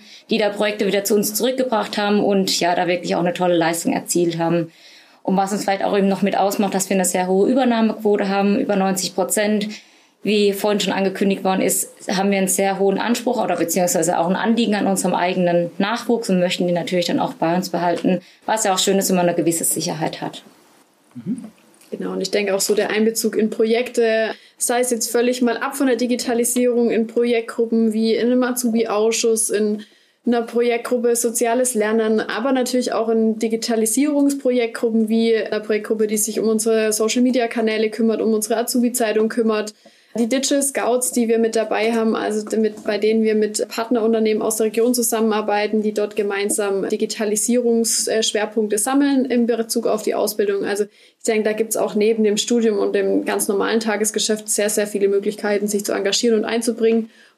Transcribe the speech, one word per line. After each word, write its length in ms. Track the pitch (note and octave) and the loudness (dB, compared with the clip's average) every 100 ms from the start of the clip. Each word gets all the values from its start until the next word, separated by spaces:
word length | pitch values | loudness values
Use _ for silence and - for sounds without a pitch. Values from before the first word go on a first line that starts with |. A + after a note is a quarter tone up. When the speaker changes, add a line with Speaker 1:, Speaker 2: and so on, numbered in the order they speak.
| - - - | -8 -16 -4
Speaker 1:
die 80 | A3 | 0
da 120 | G#3 | 0
Projekte 360 | G3+ G#3 G#3 G3 | 0 -2 0 0
wieder 180 | G3+ G3+ | 0 2
zu 100 | G#3 | 0
uns 180 | - | 0
zurückgebracht 640 | - B3 B3+ B3+ G#3+ G3+ G#3+ | -2 -2 0 0 -2 -2 -2
haben 260 | G#3 G#3 | 0 2
und 360 | - G3+ F#3 - | 2 2 0 0
ja, 160 | E3+ F3+ | 0 0
da 100 | F3+ | 0
wirklich 300 | F3+ F3+ F#3 | -2 -2 -2
auch 60 | |
eine 120 | F3 | -2
tolle 220 | F3 F3+ E3+ | 0 2 2
Leistung 380 | D#3+ E3+ - | 2 -2 -2
erzielt 440 | F3 - F3 E3+ E3 | -4 -2 0 0 0
haben. 340 | E3 E3+ E3 - - - - - | 0 0 -2 -10 -20 -20 -20 -10
Und 120 | - F#3+ | -2 0
was 140 | G3 | 0
uns 120 | G3+ | -2
vielleicht 200 | - G3 | -2 -2
auch 140 | F#3+ G3+ | 0 2
eben 100 | G3 | 2
noch 140 | F#3+ | 2
mit 160 | G3 - | 0 2
ausmacht, 380 | F#3+ G3+ G3 F#3+ | 0 0 0 0
dass 160 | - | 0
wir 60 | G3 | 0
eine 80 | F3+ | 0
sehr 220 | F#3 F3+ | 0 0
hohe 220 | F#3+ G#3+ | 2 2
Übernahmequote 800 | B3+ B3 A3+ A3 G#3+ G#3 G#3 G3+ | 2 2 2 0 0 0 2 2
haben, 300 | G3 G3+ A3 | 2 2 2
über 160 | A#3 G3 | 0 0
neunzig 400 | F#3+ F#3 - - | 0 0 -4 -4
Prozent. 540 | F#3 - G#3 G#3+ G#3+ - - - _ _ | -2 0 0 0 -2 -8 -18 -20 _ _
Wie 320 | F#3+ G#3 G3+ | 0 2 2
vorhin 260 | G3 G#3+ G#3 | 2 0 0
schon 120 | - | 0
angekündigt 520 | G3 F#3+ F#3+ G3 F#3+ | 0 -2 0 0 0
worden 180 | F#3+ F#3+ | 0 0
ist, 300 | F#3+ - - - - | 0 0 -4 -10 -4
haben 220 | F#3+ G3 | 0 0
wir 80 | G3 | 2
einen 80 | F#3+ | 0
sehr 320 | G3 G3 F#3 | 0 0 0
hohen 180 | G3 F#3+ | 0 0
Anspruch 460 | G3 A#3+ C4 A3+ | 0 -2 -2 -2
oder 140 | G3 F3 | -2 -2
beziehungsweise 600 | E3 G3 F3 F3+ E3 - | -2 0 0 0 0 0
auch 100 | E3+ | 0
ein 80 | F#3 | 0
Anliegen 380 | G#3+ A3+ G#3+ | 0 0 0
an 140 | G#3 G3 | 0 0
unserem 260 | F#3 F3+ | 0 0
eigenen 560 | F3 F3+ F#3 F3 F3 E3+ - | 0 0 0 2 2 0 -2
Nachwuchs 540 | G3+ A#3+ - A#3 A#3 | -2 -2 -2 -2 0
und 80 | F#3 | 0
möchten 260 | F3+ F3+ F3+ | 0 0 -2
den 80 | |
natürlich 320 | F3 E3 F3+ E3+ | -2 -2 -2 0
dann 140 | - | -2
auch 140 | E3 | -2
bei 220 | - E3 F3+ | -2 -2 0
uns 140 | F#3 | -2
behalten, 520 | F3 F3 E3+ F3 F3+ - _ - | -2 -2 0 0 -2 -4 _ -4
was 160 | A3 | -2
ja 100 | G#3 | 0
auch 60 | F#3 | 0
schön 180 | - F#3+ | 2 2
ist, 120 | F#3+ | 2
wenn 80 | F#3 | 2
man 100 | F3 | 2
eine 100 | E3+ | 2
gewisse 260 | D#3 E3 | 0 0
Sicherheit 580 | F3+ E3 E3 D#3 D3+ - | -2 -4 -4 -4 -6 -6
hat. 200 | - - - - _ _ _ _ _ | -10 -12 -20 -20 _ _ _ _ _
Speaker 2:
Mhm. 300 | A#2+ A#2 C4 - - _ _ - | -14 -8 -8 -10 -20 _ _ -14
Speaker 3:
Genau, 220 | - F#3 | -10 -8
und 80 | F#3 | -6
ich 100 | F#3 | -4
denke 240 | G#3 G3+ F#3+ | -2 0 -2
auch 40 | |
so 140 | - | 0
der 160 | G#3 G3+ | 0 0
Einbezug 480 | G#3 A3 A3+ A3 - | 0 0 0 -2 0
in 140 | A3 | -2
Projekte, 800 | - A3 A3+ B3 A#3+ A3+ A3 A3 - - - | 0 0 0 0 0 0 2 -2 -6 -16 -6
sei 220 | - A#3+ | -2 0
es 100 | B3+ | 0
jetzt 220 | A#3 - | -2 0
völlig 320 | A#3+ B3 B3 | 0 0 2
mal 140 | A#3+ A3+ | 0 0
ab 200 | C4+ C#4 | -4 -2
von 80 | C4+ | 0
der 100 | A#3 | 2
Digitalisierung, 960 | B3 A#3+ - A#3 A#3 B3 B3 A#3+ A#3 | 0 -2 -2 0 0 2 2 2 2
in 160 | G#3 A3+ | 2 0
Projektgruppen 880 | A#3 A#3+ A#3 A3+ - A3+ A3+ A3+ | 0 2 0 -2 -2 0 2 2
wie 220 | G#3+ A3+ G#3+ | 2 2 2
in 100 | A#3+ | 2
einem 160 | B3+ | 2
Azubi-Ausschuss, 1080 | B3 B3 A#3+ A3+ A3 G#3 A3 A3+ A#3 A3 - | 0 0 0 0 0 0 0 2 2 2 0
in 320 | G#3 G#3+ G#3+ - _ _ _ - | 0 0 -2 -8 _ _ _ -2
einer 160 | A#3+ | 0
Projektgruppe 760 | A3+ A#3 A#3+ A#3 - B3 A#3+ A#3 | 0 0 0 0 0 0 2 2
Soziales 600 | A#3+ A3+ A#3 A#3+ B3 G#3+ | 0 0 0 2 2 0
Lernen, 440 | G#3 A3+ A3 G#3+ | 2 2 2 0
aber 320 | - G3+ C4+ | 0 -2 0
natürlich 420 | C4 B3 B3+ B3 | 0 0 0 0
auch 160 | G#3 A3+ | -2 0
in 280 | A3+ A3 G#3+ | 2 2 0
Digitalisierungsprojektgruppen 1700 | A3+ A3+ A#3 A3+ A3 C4 D4 C#4+ C#4+ C#4 B3+ B3 A#3 A#3 A#3 A3+ G#3+ | -2 -2 -2 0 0 2 2 2 2 2 0 0 0 -2 0 2 2
wie 280 | A3+ A3+ A3 | 2 4 2
einer 240 | - G#3+ | 0 -4
Projektgruppe, 480 | G#3+ G#3+ G#3+ G#3+ G#3 | 0 -2 0 0 0
die 100 | G#3+ | 0
sich 220 | G#3+ G#3 | -2 0
um 80 | A3 | 0
unsere 440 | A3 A3+ A3 A3 | 2 2 2 2
Social-Media-Kanäle 1000 | G#3+ A3 B3 B3 B3 G#3+ A#3+ A3 A3 A3 | 0 0 2 2 2 0 0 0 0 -2
kümmert, 320 | A3 A3+ G#3 | 0 0 2
um 100 | G#3 | 0
unsere 240 | G#3+ A3 A3+ | 0 0 -2
Azubi-Zeitung 720 | B3 B3+ A#3+ A#3+ A3 G#3+ A3 | 0 0 0 0 0 2 0
kümmert. 460 | A#3+ A3 G#3+ G#3 - - _ _ G#3+ | 0 0 0 -4 -10 -20 _ _ -4
Die 120 | A3+ | 0
Digital 340 | C4 C4+ C#4+ | 0 0 0
Scouts, 480 | A3 G3+ G#3 B3 - | 0 -2 0 0 0
die 160 | B3 A3+ | 0 2
wir 120 | A3+ | 2
mit 180 | A3+ A3+ | 2 0
dabei 340 | A3 G#3 A3+ | -2 0 0
haben, 240 | A3+ A3+ - | 0 0 0
also 300 | G3+ G#3+ G#3 G#3+ | -2 -4 -2 0
mit, 280 | G#3+ G#3+ - | -2 -2 -4
bei 120 | G#3 | 0
denen 260 | G#3+ A3 | 2 2
wir 120 | A3 G#3+ | 2 2
mit 320 | G#3+ G#3+ - | 0 -2 -6
Partnerunternehmen 720 | - A3+ B3 A3+ A3+ A3 G#3+ | -6 -2 0 2 2 2 0
aus 140 | - A3+ | -2 0
der 120 | A3 | 0
Region 260 | G#3+ B3 | 2 2
zusammenarbeiten, 880 | B3 A3+ A3 A3+ G#3 G#3 G#3 G#3 G#3+ | 2 0 0 0 0 0 -2 0 0
die 100 | G#3+ | 0
dort 240 | G#3+ G#3 G#3 | -2 -2 -2
gemeinsam 720 | G3+ G3 G3+ G#3 G3+ G3 F#3 | -2 -2 -2 -2 -2 -2 -2
Digitalisierungsschwerpunkte 1900 | G#3 G#3+ - G#3 G#3 - A#3+ A#3 A#3 A3 - - A3 A3 G#3+ G#3+ A3 G#3+ G#3+ | -2 -2 -2 -2 -2 0 0 2 2 0 -2 -2 0 0 -2 -2 -2 -2 -2
sammeln 480 | C4 C#4 C#4+ C4+ B3 | 0 2 2 2 2
in 200 | B3 A#3 | 2 2
Bezug 420 | A3+ A3+ A#3 A3 | 0 -2 -2 0
auf 160 | G#3+ | -2
die 120 | - - | -2 -2
Ausbildung. 480 | G#3 - G3+ G3+ | -2 0 -2 -2
Also 220 | F#3+ G3+ G#3 | -2 -4 -4
ich 400 | _ - _ - | _ -20 _ -2
denke, 160 | G#3+ | 0
da 80 | G#3+ | 0
gibt's 240 | G#3+ A3 - | 0 -2 -2
auch 200 | G#3 G#3 | -2 2
neben 280 | G#3+ A3 | 2 2
dem 140 | G#3+ G#3 | 2 0
Studium 420 | - A#3+ A3+ G3+ | 0 2 2 2
und 160 | G3 G3+ | 0 0
dem 300 | G3 G3 G3+ | 0 0 0
ganz 240 | G3+ G3+ | -2 -2
normalen 320 | G3 F#3+ A3 | 0 0 0
Tagesgeschäft 640 | A3 G#3 G#3+ G#3+ - G#3+ - | 0 -2 -2 -2 -2 -4 -2
sehr, 220 | - G#3 | -2 0
sehr 180 | G#3 G#3 | 0 -2
viele 220 | G3+ G3 | 0 2
Möglichkeiten, 580 | G3+ G#3 G#3 G#3 G#3 G#3 | 2 -2 -2 -2 0 0
sich 160 | G#3 | -2
zu 80 | G#3 | -2
engagieren 460 | G3 G3 G3+ A#3+ G#3+ | -2 -2 0 2 2
und 80 | G#3+ | 0
einzubringen 640 | A#3 A#3 A3+ A3+ A3+ A3 - - | -2 -2 0 2 2 0 -10 -20